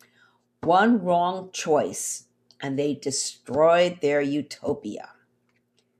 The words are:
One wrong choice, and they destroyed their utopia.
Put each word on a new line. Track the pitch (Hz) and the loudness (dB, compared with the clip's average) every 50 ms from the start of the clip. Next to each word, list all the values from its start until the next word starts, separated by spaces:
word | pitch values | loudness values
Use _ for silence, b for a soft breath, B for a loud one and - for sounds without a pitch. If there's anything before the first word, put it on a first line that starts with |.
| b b b b b b b b b b _ - | b b b b b b b b b b _ -6
One | - 156 170 185 208 233 240 214 175 | 0 4 4 6 6 6 4 2 2
wrong | 180 175 175 175 180 185 190 180 - | 0 0 0 0 0 -4 -6 -10 -12
choice, | - - - 180 151 143 113 87 202 - - - - - - _ _ _ _ _ _ - | -12 -8 -2 0 2 2 0 -2 -4 -8 -10 -10 -10 -12 -14 _ _ _ _ _ _ -12
and | - 139 135 135 | -8 -6 -4 -2
they | 143 147 139 | -2 -2 -4
destroyed | 139 - 139 131 - - - - - _ - 120 143 156 165 170 175 180 175 175 - | -4 -6 -6 -6 -6 -6 -8 -10 -14 _ -6 0 2 4 4 6 4 4 2 0 -2
their | - 143 143 147 | -2 0 0 0
utopia. | 147 139 143 147 139 - - - - - 117 107 - 104 - - - - - _ _ _ _ _ _ _ _ _ _ _ _ _ _ _ _ | 0 0 -2 -4 -6 -8 -12 -12 -6 -6 -6 -6 -6 -12 -12 -12 -14 -18 -20 _ _ _ _ _ _ _ _ _ _ _ _ _ _ _ _